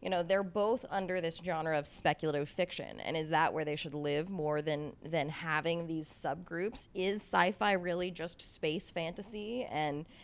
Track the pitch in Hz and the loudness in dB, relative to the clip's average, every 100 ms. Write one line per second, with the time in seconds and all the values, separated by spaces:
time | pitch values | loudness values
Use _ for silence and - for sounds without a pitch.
0 | 185 180 170 196 190 202 208 254 - 196 | 0 2 4 2 2 2 2 2 0 -2
1 | 185 185 165 165 175 160 160 151 143 - | 0 0 -2 -4 -2 0 2 0 0 0
2 | 160 151 156 147 147 - 175 - - 53 | 2 2 2 0 0 0 0 -2 -8 -8
3 | - 160 156 160 160 131 151 151 156 147 | -4 -2 2 4 4 2 0 -2 -4 -2
4 | 147 147 180 190 151 151 151 147 151 - | 0 0 0 -2 0 0 2 0 -2 -8
5 | 156 165 143 156 165 156 165 170 165 160 | -2 0 0 -2 0 0 2 0 0 -4
6 | 151 - 151 156 175 170 202 - - - | -4 -4 -2 -4 -4 -4 -2 -2 -4 0
7 | 190 208 - 185 180 202 208 190 175 170 | 0 2 2 4 4 4 2 4 2 0
8 | 180 170 170 - - - 156 160 - 175 | -2 -4 -8 -8 -12 -2 0 0 -4 -4
9 | 165 175 202 214 208 247 - - 151 147 | -6 -6 -8 -8 -4 -4 -2 0 0 -2
10 | 165 - | -6 -14